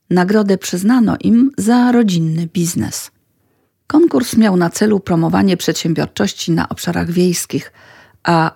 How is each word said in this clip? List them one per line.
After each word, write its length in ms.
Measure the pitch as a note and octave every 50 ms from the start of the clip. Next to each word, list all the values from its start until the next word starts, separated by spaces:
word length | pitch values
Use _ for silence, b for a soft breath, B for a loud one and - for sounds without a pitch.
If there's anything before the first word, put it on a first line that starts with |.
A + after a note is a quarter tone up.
| _ -
Nagrodę 480 | F3+ F3+ F3+ F3+ G#3 A3 G#3 G3+ F#3+
przyznano 580 | F#3+ - - - F3 F#3+ G#3+ B3+ B3+ A3+ F#3 - -
im 320 | - G3 A3 A#3 C4 C4+ -
za 340 | - F#3+ A3 A#3+ B3 B3 B3
rodzinny 560 | A#3+ A#3+ A#3 G3+ F3+ E3+ D#3+ D#3+ D#3+ E3 E3+ E3 -
biznes. 580 | F3+ E3+ E3 - - - F3+ - - - - _ _ _ _ _ _ _ _ _ _ _ _ _ _ _
Konkurs 500 | - - D#4 F4 D#4 - C4 A#3+ - -
miał 200 | A3+ A3 G#3+ F#3
na 120 | F3+ E3+ E3+
celu 300 | - - G#3 G#3+ G#3+ F#3+
promowanie 580 | - - F3+ E3 E3 D#3+ F3+ F#3+ G3 F#3+ F3+
przedsiębiorczości 920 | F3+ - - D#3+ - - E3 D#3+ D3+ D3 - - - G#3 G3 - - - -
na 180 | E3 E3 - -
obszarach 420 | - - - F3+ F3 F3 F3 E3
wiejskich, 640 | E3+ F3 F3+ F#3 E3+ - - - - C3+ - - b b b b b b b b b b -
a 280 | - E3+ D#3+ D#3+ - -